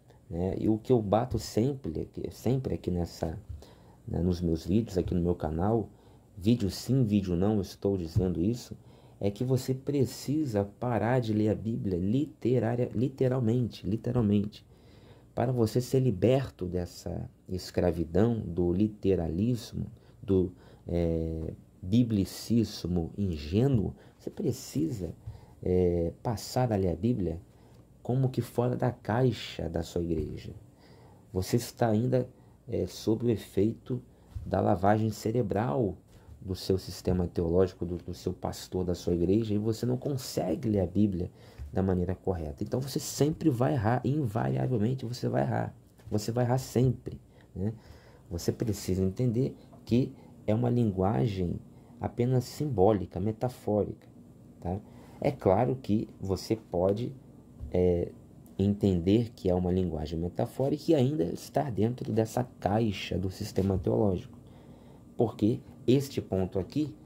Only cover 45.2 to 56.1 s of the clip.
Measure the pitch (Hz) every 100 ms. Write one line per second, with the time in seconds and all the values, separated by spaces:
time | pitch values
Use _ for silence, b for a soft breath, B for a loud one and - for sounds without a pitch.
45.2 | 120 120 131 113 110 - - - - 104
46.2 | - 117 120 131 131 113 127 - - -
47.2 | - B B - 101 110 B B B B
48.2 | - 87 - - 117 101 - 92 95 95
49.2 | 127 110 139 - B - - 117 - B
50.2 | B B - 107 120 120 113 92 92 127
51.2 | 127 95 87 - - B B B 101 -
52.2 | 120 127 123 - 147 104 98 104 90 87
53.2 | 104 110 123 - - 104 95 - - -
54.2 | - - - - 87 98 B B B B
55.2 | - 131 101 95 131 131 - 107 -